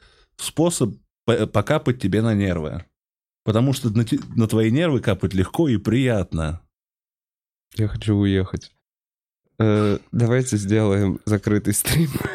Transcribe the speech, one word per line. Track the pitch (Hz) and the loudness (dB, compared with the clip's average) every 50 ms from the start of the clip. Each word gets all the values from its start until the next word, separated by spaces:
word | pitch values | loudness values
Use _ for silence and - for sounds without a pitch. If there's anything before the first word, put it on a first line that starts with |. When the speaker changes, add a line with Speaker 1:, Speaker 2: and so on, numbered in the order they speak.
| _ _ _ _ _ _ _ | _ _ _ _ _ _ _
Speaker 1:
способ | - - - - - 160 175 175 - 131 101 - - _ _ _ _ _ | -12 -12 -6 -2 0 0 0 2 0 -2 -2 -4 -8 _ _ _ _ _
по-, | - 113 - 107 | 0 0 0 0
покапать | - - 107 101 - 147 156 - 135 127 127 | 0 0 -2 0 0 -2 0 0 -2 -2 -2
тебе | - 95 90 107 | -2 0 0 0
на | 110 117 110 | 2 2 2
нервы. | 101 101 95 87 85 76 76 - 90 - _ _ _ _ _ _ _ _ _ _ _ _ | 2 0 0 -2 -2 -4 -6 -8 -10 -12 _ _ _ _ _ _ _ _ _ _ _ _
Потому | 110 104 113 127 139 127 | 0 2 2 2 2 0
что | - - 117 | 0 -2 0
на | 101 117 117 | 0 0 0
те-, | 107 151 143 - - - | 0 -2 -4 -4 -4 0
на | 117 113 | 0 0
твои | 107 104 113 110 113 | 2 2 2 2 2
нервы | 117 147 180 165 139 110 | 2 2 2 2 0 0
капать | - 113 98 87 - 85 87 | 0 -2 0 0 -2 -2 0
легко | 95 92 - - - 170 | -2 -2 0 0 0 0
и | 143 113 | 2 0
приятно. | 98 - 104 110 131 135 127 113 101 87 - - 80 80 78 80 85 - _ _ _ _ _ _ _ _ _ _ _ _ _ _ _ _ _ _ _ _ _ - | 0 0 0 0 2 2 0 0 0 -2 -4 -4 -4 -4 -4 -6 -8 -14 _ _ _ _ _ _ _ _ _ _ _ _ _ _ _ _ _ _ _ _ _ -4
Speaker 2:
Я | - 110 104 | -2 -2 -2
хочу | - 110 107 110 104 | -2 -4 -2 0 2
уехать. | 101 101 101 98 95 95 - - - - - _ _ _ _ _ _ _ _ _ _ _ _ _ _ _ _ _ - | 2 4 2 2 0 0 -2 -6 -10 -12 -16 _ _ _ _ _ _ _ _ _ _ _ _ _ _ _ _ _ 0
Э, | 117 107 107 107 104 104 101 - - _ - | 2 2 2 2 2 0 0 -2 -4 _ -2
давайте | 117 120 113 123 131 127 123 107 | 0 2 2 2 0 0 0 -2
сделаем | 104 101 95 107 110 110 101 98 101 101 95 - - - | -2 0 0 2 2 2 2 2 2 0 0 -2 -2 -2
закрытый | 101 107 98 - 107 104 104 101 101 104 | -2 -2 0 0 0 0 0 0 0 -2
стрим. | - - - - 151 165 139 - - - - | -2 -2 0 0 0 0 0 -2 -6 -6 -8